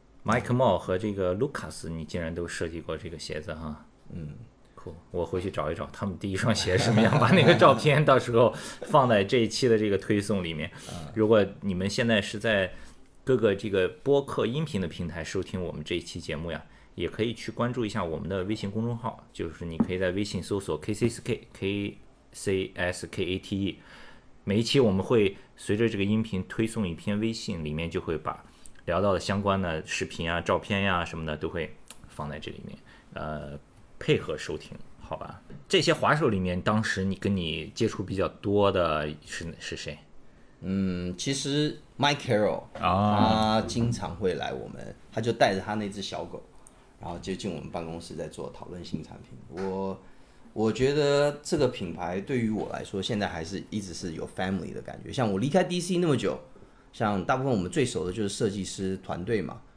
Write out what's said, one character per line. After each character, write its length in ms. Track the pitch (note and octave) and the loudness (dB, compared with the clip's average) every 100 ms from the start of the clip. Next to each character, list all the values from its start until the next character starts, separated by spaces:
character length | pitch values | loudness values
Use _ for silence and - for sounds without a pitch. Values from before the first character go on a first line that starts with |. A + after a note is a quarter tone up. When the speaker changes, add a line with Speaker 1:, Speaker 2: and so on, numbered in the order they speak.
| _ - | _ -12
Speaker 1:
Mike 240 | F#2+ A#2+ - | -2 -2 0
Moore 280 | B2 B2+ F2 | 4 4 4
和 220 | - F#2 | 2 0
这 160 | G#2+ | 0
个 200 | G2 F2+ | 0 0
Lucas， 540 | F#2+ C3 - D#2+ - - | 2 -2 -4 -10 -10 -8
你 160 | E2 | -8
竟 160 | D#2 F2+ | -6 -6
然 140 | E2 | -4
都 120 | E2+ E2+ | -4 -6
设 220 | - E2+ | -4 -6
计 120 | E2 | -6
过 160 | D2+ D#2+ | -6 -8
这 120 | E2 | -8
个 100 | D#2+ | -10
鞋 220 | - D#2+ | -8 -8
子 140 | D2+ | -8
哈？ 320 | D#2 D#2 D2+ - _ - | -8 -8 -10 -14 _ -14
Speaker 2:
嗯。 240 | - D2+ - A#2 - - - | -12 -10 -12 -16 -20 -20 -18
Speaker 1:
Cool， 160 | - D#2+ - | -16 -16 -8
我 160 | F#2 E2+ | -4 -2
回 140 | F#2 | -2
去 100 | F#2 | -2
找 220 | - D2+ | -2 -4
一 20 | |
找 140 | E2 C#2+ | -4 -8
他 140 | - G2+ | -6 -6
们 100 | F2 | -4
第 100 | G#2 | -4
一 60 | F#2+ | -2
双 180 | A2+ | 0
鞋 240 | G#2+ - F#2 | 0 2 2
是 60 | |
什 100 | - | 4
么 80 | A2 | 4
样， 100 | A2 | 6
<laughs> 40 | D3 | 6
把 140 | - | 6
那 120 | F#3 | 8
个 80 | D3+ E3+ | 8 10
照 180 | E3 | 8
片 300 | C3+ D3+ C#3 | 8 6 4
到 120 | D3 B2+ | 6 6
时 140 | B2 | 6
候 240 | A#2 A#2+ - - - | 6 6 4 -10 -12
放 260 | - D3+ B2 | 2 6 6
在 160 | G#2+ | 6
这 140 | G2 C3 | 6 4
一 100 | A2+ | 4
期 180 | - B2+ | 4 4
的 100 | A2 | 6
这 140 | G#2+ | 4
个 80 | G2 | 2
推 220 | - G#2+ | 2 2
送 240 | G2 G2+ | 2 0
里 100 | F2 | -2
面。 160 | D#2 D#2+ - - | -4 -6 -8 -12
Speaker 2:
嗯。 160 | F2+ D2+ G#2 | -10 -6 2
Speaker 1:
如 100 | G#2+ | 6
果 180 | A2 G2 F#2+ | 8 6 2
你 120 | G2 | -2
们 160 | F2+ G2 | 0 0
现 160 | - A#2 | 2 4
在 160 | A2 | 4
是 160 | G2 G#2+ | 2 -2
在 340 | A2+ G#2 F#2 - - - - - | 2 2 2 -4 -16 -20 -20 -10
各 120 | - B2+ | 2 4
个 160 | A2 | 4
这 160 | G2 G#2+ | 2 2
个 200 | F#2+ F2+ | 2 2
播 360 | - - C#3 | 0 2 2
客 220 | C#3 - A2 | 2 -2 0
音 180 | C3 | 0
频 160 | D#3+ G2 | -2 -2
的 60 | F2+ | -4
平 220 | - E2+ | -4 -8
台 160 | E2 | -6
收 180 | D#2+ G2 | -6 -4
听 180 | F2+ F#2 | -4 -4
我 120 | E2+ | -6
们 100 | D2+ | -6
这 140 | D2 F2 | -4 -4
一 40 | |
期 200 | - F2+ | -4 -10
节 160 | E2 D2+ | -8 -6
目 160 | E2+ | -6
呀， 120 | D#2 - - - | -8 -10 -20 -16
也 140 | - E2+ | -6 -4
可 160 | - | -2
以 100 | A2+ | -4
去 160 | A2 - | -4 -8
关 220 | - A#2+ | -2 -2
注 120 | B2 | 0
一 40 | A2 | -2
下 160 | G#2+ | -2
我 120 | F2+ D#2 | -4 -4
们 100 | E2 | -4
的 160 | F#2+ | -4
微 100 | F#2 | -2
信 160 | G#2+ G2+ | -4 -4
公 140 | G2+ | -4
众 120 | A#2 A#2 | -4 -4
号， 300 | A2+ - - | -6 -10 -14
就 180 | - F2 | -8 -8
是 140 | D#2 | -6
你 120 | E2+ E2 | -6 0
可 140 | - | 0
以 60 | F#2 | 2
在 140 | F#2 | 0
微 100 | F#2 | 0
信 180 | G#2 G2 | -2 -4
搜 200 | E2 G2+ | -2 -2
索 180 | - D#2 | -2 -4
K 160 | - | -2
C 140 | G#2 A#2 | 0 0
S 140 | A#2 | 0
K，K 760 | - A#2 - - F#2+ G2+ G2+ - - - _ | -4 -6 -6 -6 -2 -2 -4 -6 -18 -20 _
C 400 | - - F#2+ F#2+ - | -8 -2 0 -2 -2
S 320 | F2+ F2+ E2+ | -2 -2 -8
K 140 | - | -4
A 140 | F2 F#2 | -2 -2
T 200 | - G2 | -2 -2
E。 180 | G2 - - - - - - - | -2 -4 -12 -20 -20 -20 -20 -12
每 160 | - G2+ | 0 0
一 20 | |
期 160 | A2+ C#3 | 4 4
我 140 | A#2+ | 4
们 120 | F#2+ | 4
会 320 | F#2+ A#2+ G2+ - - - | 4 4 4 0 -16 -12
随 200 | - G#2 | -2 2
着 120 | A#2 | 2
这 100 | G#2 | 2
个 60 | |
音 180 | G2 G#2+ | 2 2
频 200 | A2 F#2 | 0 -4
推 200 | F#2 - | -6 -2
送 220 | A2+ A2+ G2 | -2 0 -4
一 80 | |
篇 240 | E2 - G#2 | -4 -4 -2
微 140 | A2+ | -2
信， 320 | A2+ - F#2 | -4 -6 -6
里 100 | D#2 | -4
面 160 | D2+ E2+ | -4 -4
就 100 | F2+ | -4
会 160 | E2+ D#2 | -4 -4
把 280 | D2 D2 - - - - | -4 -8 -12 -20 -20 -12
聊 160 | - F2 | -2 2
到 120 | G2+ | 4
的 60 | F2+ | 2
相 240 | - G2+ | 0 0
关 180 | G2+ F#2+ | 2 2
的 240 | F2+ D#2+ | 0 -2
视 200 | - - | -4 -4
频 260 | F2 - E2 | -4 -4 -2
啊、 100 | E2+ | -2
照 160 | - F#2 | 2 0
片 260 | - G2+ | 2 0
呀 220 | G2 F2+ | 2 0
什 140 | E2 E2 | 0 -4
么 80 | D#2+ | -6
的 100 | D2+ | -4
都 120 | D#2+ | -4
会 260 | E2+ D#2 - - - - | -4 -6 -8 -18 -20 -18
放 240 | - D2 | -10 -8
在 80 | C#2 | -8
这 120 | - | -10
里 120 | - | -12
面， 140 | - - - - - | -14 -16 -20 -20 -16
呃， 460 | - D2+ D2+ C#2+ D2 - - - - | -10 -8 -6 -8 -12 -16 -20 -20 -8
配 200 | - C3 | 0 0
合 200 | - D2+ | 0 -6
收 180 | - D#2 | -6 -8
听， 180 | - - - - | -10 -16 -16 -16
好 180 | - D#2 | -12 -10
吧？ 240 | - - - - - | -10 -14 -16 -18 0
这 140 | F#3+ | 2
些 100 | D#3+ | 4
滑 220 | D#3 G#2 | 4 4
手 160 | D3+ D3+ | 4 4
里 100 | G2+ | 2
面， 180 | F2+ F2+ | 0 0
当 200 | F2 G#2+ | 2 2
时 220 | G#2+ - | 2 0
你 100 | F#2+ | -2
跟 220 | F#2+ A#2 G2+ | 0 0 0
你 340 | E2 D#2 D#2 | 0 -4 -6
接 120 | - A2 | 0 0
触 160 | - | 0
比 140 | G2 F#2+ | -4 0
较 100 | E2+ | 0
多 460 | - G#2 G2+ G2+ | -2 0 4 6
的 340 | F#2+ E2+ D2+ D2+ D#2 - | 6 4 2 -2 -6 -10
是， 280 | - E2 - | -10 -8 -10
是 180 | - D#2 | -10 -8
谁？ 220 | - D2 - - - - - - | -8 -12 -14 -20 -20 -20 -20 -12
Speaker 2:
嗯， 540 | F2+ F#2+ F#2+ F2+ F2+ F2+ | -2 0 0 0 -4 -4
其 180 | - | -4
实 440 | C3+ C3+ C#3+ D3+ - - - | -2 0 0 0 -2 -12 0
Mike 180 | C#3 C#3+ | 2 2
Carroll， 460 | B2 G#2+ G#2 - - - | 2 2 4 0 -6 -2
Speaker 1:
啊。 800 | F#2 F#2 G#2 G#2 A2 A2 A2 A2 | 2 4 4 6 6 6 4 2
Speaker 2:
他 60 | G#2+ | 0
经 260 | B2 A#2 | 0 0
常 240 | A#2+ - - | 0 -4 -2
会 180 | G2 | -2
来 180 | D#2 C2 | -2 -4
我 140 | C2 G#1+ | -6 -10
们， 260 | - - - - | -12 -14 -14 -10
他 80 | - | -4
就 100 | A2+ | -2
带 240 | A2+ C3 | 4 4
着 60 | F#2+ | 2
他 140 | G2 | -2
那 160 | G#2+ G#2 | -4 -4
只 100 | G2+ | -6
小 240 | F#2+ E2+ | -8 -8
狗， 180 | E2+ D2+ - - - - - - | -8 -10 -16 -20 -20 -20 -20 -14
然 120 | E2 | -10
后 80 | F2 | -8
就 160 | G2 | -6
进 200 | F#2 G#2 | -6 -4
我 60 | D#2+ | -6
们 100 | D#2 | -8
办 140 | F2+ | -8
公 160 | E2 E2+ | -8 -10
室 140 | E2+ | -10
在 120 | D2+ D#2+ | -10 -10
做 220 | - D2 | -8 -12
讨 160 | - - | -12 -14
论 160 | F2 | -12
新 180 | E2+ - | -8 -8
产 160 | D#2 - | -10 -18
品。 160 | - - - D#2 | -18 -18 -14 -8
我， 320 | F#2+ F#2+ G2 F#2+ - - - - - | -6 -4 -4 -8 -14 -20 -20 -20 -12
我 200 | - A2 | 0 0
觉 220 | G#2+ C3 | 2 2
得 460 | C#3+ C#3+ C#3+ D3 C#3+ | 4 4 4 2 0
这 140 | - D#3+ | -2 2
个 120 | C3 | 2
品 240 | - F2+ | 0 -8
牌 280 | F2 F2 F#2 | -6 -4 -4
对 180 | G2 C3 | -2 0
于 120 | A2+ | 0
我 180 | G#2+ - | 0 -4
来 120 | - | -6
说， 180 | - G2+ | -6 -4
现 180 | G2 A2 | -2 -2
在 100 | F#2+ | -2
还 160 | E2+ | -4
是 180 | E2 F#2+ C#2+ | -6 -8 -6
一 100 | G#2+ | -6
直 140 | G2 | -6
是 180 | D#2+ F#2 | -8 -8
有 160 | E2 E2+ | -8 -8
family 440 | - F#2+ F#2+ D#2+ | -6 -2 -2 -4
的 80 | - | -10
感 180 | - - | -10 -12
觉。 100 | - | -8
像 180 | F#2+ A#2 | -2 0
我 80 | C#3 | 2
离 100 | B2+ | 2
开 140 | F#3 | 2
D 180 | F3 F3+ | 2 0
C 180 | F3 F3 | 0 2
那 80 | F3 | 2
么 100 | B2+ | 2
久， 220 | F#2+ C2 - - - - - | 2 -2 -8 -20 -20 -20 -16
像 320 | - A2 G2+ | -2 0 0
大 120 | E2+ C3 | 0 0
部 80 | |
分 80 | C3+ | 2
我 40 | A2+ | 0
们 140 | F2+ | 0
最 140 | D#3 | 0
熟 200 | B2+ - | 0 0
的 80 | E2+ | -4
就 100 | F#2 | -2
是 60 | G2+ | -4
设 220 | - A2+ | 0 -2
计 140 | G2+ | -2
师 320 | F#2 - F#2+ F#2+ | -6 -4 -4 -4
团 260 | - D#2 | -6 -8
队 160 | F2+ A2+ | -2 -2
嘛， 200 | E2+ - - | -2 -8 -16